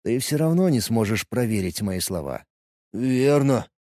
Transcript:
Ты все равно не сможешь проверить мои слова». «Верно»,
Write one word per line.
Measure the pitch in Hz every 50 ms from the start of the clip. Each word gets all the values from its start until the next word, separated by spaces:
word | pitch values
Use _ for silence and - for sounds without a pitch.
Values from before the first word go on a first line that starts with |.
| -
Ты | - 117 131
все | 127 - 151 147
равно | 160 160 165 175 185 185
не | 151 120
сможешь | 104 - 117 117 110 98 110 101 - -
проверить | - 120 123 110 110 104 92 90 85 -
мои | 107 101 92 92
слова». | 87 - 95 87 73 69 65 55 - _ _ _ _ _ _ _ _ _ -
«Верно», | 101 123 131 127 123 131 143 143 147 139 139 135 113 85 - _ _ _ _